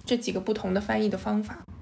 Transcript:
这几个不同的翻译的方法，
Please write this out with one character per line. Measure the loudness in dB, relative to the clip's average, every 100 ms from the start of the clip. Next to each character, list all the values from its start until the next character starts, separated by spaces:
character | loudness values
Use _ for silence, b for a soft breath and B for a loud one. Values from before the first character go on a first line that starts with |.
| 2
这 | 0
几 | 2
个 | -2
不 | 0
同 | 0 2
的 | 0
翻 | 2 2
译 | 2
的 | 0
方 | 0 0
法， | 0 -8 -12 -4